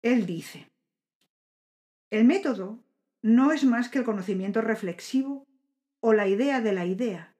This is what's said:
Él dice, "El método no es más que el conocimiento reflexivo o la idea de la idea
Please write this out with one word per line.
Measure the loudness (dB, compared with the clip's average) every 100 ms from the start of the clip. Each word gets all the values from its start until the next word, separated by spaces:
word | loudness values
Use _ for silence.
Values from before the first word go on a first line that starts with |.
Él | 2 0 0
dice, | -8 -12 -20 -20 _ _ _ _ _ _ _ _ _ _ _ _ _ _
"El | 4 4
método | 4 0 -4 -8 -12 _ _ _ _
no | 4 4 4
es | 4 2
más | 0 -2
que | -2
el | -2
conocimiento | -4 -4 -4 -2 -2
reflexivo | -2 -4 -4 -8 -4 -4 -4 -8 _ _ _ _ _ _
o | 2
la | 2 2
idea | 0 0 0
de | 0
la | -2 -2
idea | -2 -4 -6 -14 _